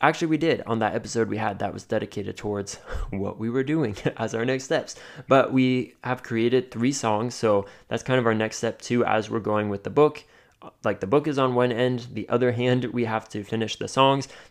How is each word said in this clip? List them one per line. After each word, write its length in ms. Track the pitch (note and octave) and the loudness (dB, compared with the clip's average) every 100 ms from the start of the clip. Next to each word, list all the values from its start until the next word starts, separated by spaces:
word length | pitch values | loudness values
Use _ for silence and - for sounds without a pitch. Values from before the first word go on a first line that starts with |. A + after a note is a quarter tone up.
actually, 280 | C#3+ D#3+ E3 | 0 2 0
we 80 | D#3 | 0
did 260 | D#3+ B2 - | 2 0 -2
on 140 | A2+ | 0
that 160 | G#2+ A2 | 0 -2
episode 320 | A2 A#2 G#2+ | -2 -2 0
we 80 | G#2 | 0
had 240 | A2 G2+ | -4 -2
that 120 | G2+ | -6
was 120 | G2 | -6
dedicated 520 | - A2 G#2 - G2+ G2+ | -4 -4 -4 -6 -8 -6
towards 380 | G#2 G2+ G2+ | -6 -4 -6
<laughs> 360 | - - - - | -12 -8 -8 -6
what 280 | G2 G2 - | -4 -6 -4
we 120 | A2+ | -4
were 120 | B2 | -2
doing 340 | C3 D#3 C3 G2+ - | 0 0 -2 -2 -4
<laughs> 100 | - | -4
as 180 | A2+ | -4
our 100 | A2+ | -2
next 200 | B2 C3 | -2 -2
steps. 320 | - D#3 - - - - - | -2 -2 -2 -12 -18 -12 2
But 240 | C3+ - | 4 4
we 420 | C3 B2+ B2+ B2+ - | 4 2 2 -2 -8
have 220 | B2 B2 | -6 -6
created 480 | - A2+ A#2 B2+ B2 | -4 0 2 2 0
three 200 | A2 B2 | -2 -2
songs, 440 | C#3+ A2+ G#2+ A#2+ - | 0 0 0 -2 0
so 300 | A2+ G2+ G2+ - - | 2 2 0 -10 -8
that's 160 | A2+ | -6
kind 160 | - C3 | 0 2
of 80 | A#2 | 4
our 80 | |
next 220 | A2 A2 - | 2 0 -2
step 260 | A2+ - | -4 -4
too 220 | - A#2+ | -2 2
as 260 | A#2 A2 G#2+ | 4 2 0
we're 80 | A2+ | -2
going 300 | G#2+ G#2+ G#2 | 0 0 0
with 160 | G2+ | -4
the 60 | G2+ | 0
book. 340 | A#2 D3+ D3 - _ _ _ - - | 4 4 2 -14 _ _ _ -20 -6
Like, 180 | A2 G2 | -4 -2
the 60 | F#2+ | 0
book 220 | C#3 D3+ | 2 2
is 100 | C#3 | 2
on 160 | C3 | 2
one 160 | B2 B2 | 4 2
end, 380 | A#2 B2+ B2 A#2+ | 2 0 0 -6
the 160 | - - | -8 -2
other 240 | A#2+ B2 | 2 2
hand, 340 | A2+ B2 B2+ B2 | 2 2 2 0
we 180 | A#2+ | -2
have 240 | A2+ A2+ - | -2 -2 -4
to 140 | G#2+ | -10
finish 320 | G2+ A2+ A2 - | -6 -4 -4 -4
the 100 | A#2 | -2
songs. 420 | - C3+ C#3 - - - | 4 4 4 -2 -14 -8